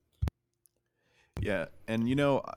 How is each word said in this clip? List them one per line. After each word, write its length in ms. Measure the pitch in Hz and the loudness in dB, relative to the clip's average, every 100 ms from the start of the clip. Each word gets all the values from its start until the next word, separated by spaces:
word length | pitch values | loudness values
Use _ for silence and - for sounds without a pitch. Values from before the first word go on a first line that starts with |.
| _ - - - _ _ _ _ _ _ _ _ _ - | _ -4 -4 -4 _ _ _ _ _ _ _ _ _ -6
Yeah, 240 | 101 95 80 - - | -2 -2 -4 -8 -6
and, 200 | 113 117 | -2 0
you 60 | 135 | 2
know, 280 | 143 135 - | 4 2 -2